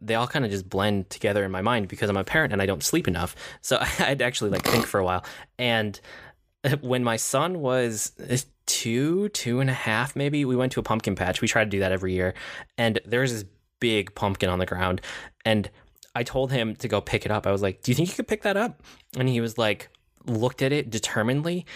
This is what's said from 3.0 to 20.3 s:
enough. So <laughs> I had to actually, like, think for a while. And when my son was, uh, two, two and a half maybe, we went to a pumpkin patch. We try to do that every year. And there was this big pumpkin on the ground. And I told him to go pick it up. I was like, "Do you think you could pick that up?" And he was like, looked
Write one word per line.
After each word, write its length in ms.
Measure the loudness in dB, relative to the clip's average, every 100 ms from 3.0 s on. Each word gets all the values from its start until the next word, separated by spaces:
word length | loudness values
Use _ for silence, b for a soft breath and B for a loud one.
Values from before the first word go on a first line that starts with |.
| 2
enough. 280 | 0 -2 -6 B B
So 160 | -2 0
<laughs> 40 |
I 40 | 0
had 340 | 0 0 0
to 60 | -2
actually, 260 | -2 -2
like, 120 | 0 0
think 200 | 0 2
for 140 | 0
a 40 | 2
while. 180 | 0 B B B -4
And 420 | 2 2 0 -4 B B B B _ _ 0 0
when 220 | 0 0
my 120 | 2 0
son 440 | 2 2 0 0
was, 500 | 0 2 2 -2 -6 -8 -2
uh, 80 | -2 -2 _ -4
two, 640 | -2 0 2 2 2 0
two 300 | -2 -2 2
and 100 | 2
a 40 |
half 420 | 0 2 2 0 0
maybe, 280 | 0 2
we 120 | 2 2
went 160 | 2
to 80 | 0
a 40 |
pumpkin 320 | 0 0 2 0
patch. 240 | 0 0
We 80 | 2
try 160 | 2
to 60 | 2
do 100 | 2
that 120 | 2
every 220 | 0 0
year. 200 | 0 0 -2 B B B 0
And 200 | 2 0 0
there 160 | 0
was 100 | 0
this 140 | -2 -8 _ _ -2
big 360 | 2 2 0 -2
pumpkin 340 | -2 0 0
on 80 | 0
the 80 | 0
ground. 360 | 0 0 0 B B B _ 0
And 240 | 2 0 b b _ -10 -6
I 80 |
told 280 | -4 -2 0
him 240 | 0 -2 -4
to 100 | -2
go 120 | -2
pick 260 | 0 -4 0
it 40 |
up. 140 | 0 0
I 60 |
was 100 | 0
like, 220 | 0 -2
"Do 80 | 0
you 40 | 2
think 140 | 0
you 60 | -2
could 120 | -4
pick 140 | -2
that 160 | 0 0
up?" 240 | -2 -4 B B B -2
And 100 | 0
he 100 | 0
was 200 | -2 0
like, 300 | 0 0 -6 _ _ _
looked 340 | -4